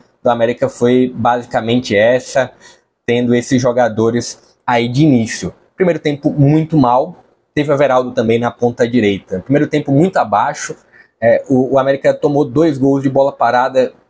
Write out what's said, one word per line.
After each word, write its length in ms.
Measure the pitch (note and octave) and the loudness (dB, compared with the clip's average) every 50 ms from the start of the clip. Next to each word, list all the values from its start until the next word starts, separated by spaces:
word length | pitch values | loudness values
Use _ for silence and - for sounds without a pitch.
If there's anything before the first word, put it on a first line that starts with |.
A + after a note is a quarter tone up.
| _ _ _ _ _ | _ _ _ _ _
do 80 | B2 | -2
América 380 | A#2+ A#2 A#2 A#2 A#2+ - C#3 A#2+ | 0 0 0 -2 0 -2 -4 -4
foi 440 | - - B2 B2 B2 B2+ B2+ B2+ B2+ | -2 -2 0 2 4 2 2 0 -2
basicamente 840 | A#2+ A2 B2 A#2+ B2 A#2+ - - B2+ A2+ A2+ A#2+ B2 B2 - A2+ | -2 -2 0 0 -2 -4 -4 -4 -4 -2 0 -2 -2 0 0 2
essa, 560 | G2+ G#2+ A#2 B2+ B2+ B2+ - - C#3 B2+ A#2+ - _ - - - _ _ _ _ _ _ | 2 4 4 2 0 -2 -2 -2 -2 -2 -2 -6 _ -20 -20 -20 _ _ _ _ _ _
tendo 300 | - A#2+ B2 B2 A#2+ A#2+ | -2 -2 -2 0 0 0
esses 260 | A#2+ A#2 - C#3 B2+ | 0 0 0 -2 0
jogadores 960 | A#2+ B2 A#2+ B2 B2 A2+ G#2+ G#2+ A2 A2+ A#2 A#2+ A#2+ - - - _ _ _ _ _ | 0 0 0 0 0 0 0 0 0 0 0 -2 -6 -6 -12 -16 _ _ _ _ _
aí 220 | - B2 A#2+ A#2 | -2 -2 0 0
de 160 | B2 A#2+ C3+ D#3 | -2 0 2 4
início. 500 | D#3 C3+ A#2+ A2+ A2 - - F#2 E2+ - _ _ _ _ | 4 4 2 2 -2 -6 -8 -8 -10 -10 _ _ _ _
Primeiro 240 | _ F#3+ F3+ E3 D#3 | _ -2 -2 -2 -2
tempo 320 | - D#3 C#3+ C#3+ - D3+ | -4 -6 -6 -4 -4 -4
muito 480 | - D3 C#3 C#3 D3+ D#3 D#3+ D#3 D#3+ D#3 | 0 2 2 4 4 2 0 0 0 0
mal, 380 | C3 A#2+ A#2+ B2+ D3+ F#3 F3 - _ _ _ _ _ _ _ | 2 2 2 0 0 -2 -8 -16 _ _ _ _ _ _ _
teve 200 | D3+ D3 C#3+ D3 | -6 -2 -2 0
o 20 | |
Everaldo 380 | C3+ D3 C3 B2+ B2+ B2+ B2 A#2+ | 0 2 2 2 0 0 -2 -2
também 260 | - A#2 A2 A2+ A#2 | -2 0 0 0 0
na 140 | A#2+ A#2+ - | 0 -2 -4
ponta 340 | - - A#2+ A#2+ - B2 A#2 | -2 -4 -4 0 -2 -4 0
direita. 520 | A#2+ B2 G#2+ G2+ G2+ F#2+ - _ F#2+ F#2 | 0 0 2 2 0 -2 -6 _ -10 -10
Primeiro 260 | F2 - - D3 D3+ | -4 -2 0 0 0
tempo 240 | - - D3 C#3+ - | 0 -2 -4 -2 0
muito 280 | C#3 C#3 E3+ F#3+ - F3+ | 0 2 2 2 0 -2
abaixo, 580 | B2+ G#2+ G#2 G#2 A#2+ C#3+ D3+ - - - D#3 - _ _ _ - - _ _ _ | -2 0 0 0 0 -2 -4 -8 -10 -12 -14 -14 _ _ _ -20 -20 _ _ _
é, 220 | - A#2 A2+ - - - | 0 2 2 2 2 0
o, 260 | C#3 B2+ C3 B2 B2+ | 0 0 2 2 0
o 40 | C#3 | 0
América 340 | C3 C3+ C#3 C3+ - C#3+ C3+ | 0 0 -2 0 0 -2 -2
tomou 300 | - - D3+ C#3+ C#3+ D3 | 0 -2 0 0 0 0
dois 340 | B2+ A#2 C#3+ E3+ E3 D3 B2+ | 0 0 0 0 0 0 0
gols 240 | B2+ C#3 C#3 C#3 C3+ | 0 0 0 2 0
de 80 | C#3+ | 0
bola 220 | C3 C3+ C3+ C#3 - | 0 2 0 0 0
parada 600 | - C3 A#2 A#2+ B2 B2+ C3 C3 C3 B2+ A2+ - _ _ _ | 0 -2 0 2 0 0 0 0 0 0 0 -4 _ _ _